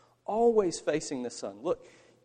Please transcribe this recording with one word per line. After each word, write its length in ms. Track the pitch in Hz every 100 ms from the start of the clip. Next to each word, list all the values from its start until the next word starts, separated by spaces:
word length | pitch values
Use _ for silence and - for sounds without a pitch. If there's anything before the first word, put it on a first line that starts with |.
| _ _ -
Always 540 | 214 233 214 185 -
facing 420 | - 156 151 139
the 80 | 120
sun. 280 | - 107 98
Look, 240 | 156 - - - - _